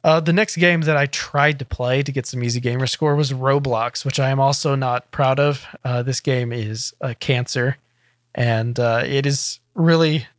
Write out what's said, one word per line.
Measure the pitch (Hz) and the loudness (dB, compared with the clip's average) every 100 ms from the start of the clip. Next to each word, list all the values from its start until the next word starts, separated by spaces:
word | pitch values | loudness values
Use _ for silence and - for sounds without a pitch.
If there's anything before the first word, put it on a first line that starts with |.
Uh, | 170 160 | 4 2
the | 160 | 4
next | 175 214 165 | 2 0 2
game | 175 170 | 2 4
that | 156 151 | 2 0
I | 143 | 0
tried | - - 143 147 143 | -4 -4 2 2 2
to | 135 | -6
play | - 123 131 | -4 0 0
to | 139 | 0
get | 135 - | -4 -6
some | 123 | -4
easy | 120 120 | -2 -2
gamer | 120 123 131 | -2 -2 -2
score | - 151 147 | 0 0 2
was | 143 | 0
Roblox, | 131 131 143 143 113 120 - 139 | 0 0 2 0 -2 -2 -4 -4
which | 139 | 0
I | 135 | 0
am | 135 | 2
also | 135 139 151 139 | 2 2 0 0
not | 131 123 _ | 0 -4 _
proud | - 135 131 | 0 2 4
of. | 143 139 - - | 0 0 -10 -10
Uh, | 131 123 | -4 -2
this | 123 131 | -2 -2
game | - 127 120 | -2 -2 -2
is | 120 107 110 - _ | -4 -6 -6 -10 _
a | 135 117 | -8 -6
cancer, | - 123 123 131 123 - _ _ _ _ _ - | -2 -2 -2 -2 -2 -2 _ _ _ _ _ -2
and, | 120 113 117 120 | 0 0 -2 0
uh, | 120 117 | 0 0
it | - 139 139 | 0 0 0
is | 135 - - _ | -2 -4 -10 _
really | - 165 165 160 151 - | 0 4 4 4 0 -4